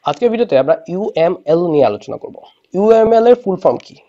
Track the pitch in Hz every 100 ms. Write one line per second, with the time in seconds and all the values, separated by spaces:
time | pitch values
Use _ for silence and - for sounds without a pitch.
0 | - 147 240 220 233 135 139 - - 180
1 | 214 - 165 185 - 165 175 151 120 104
2 | - 113 - - - _ _ 185 214 226
3 | 220 226 233 240 196 185 151 120 - -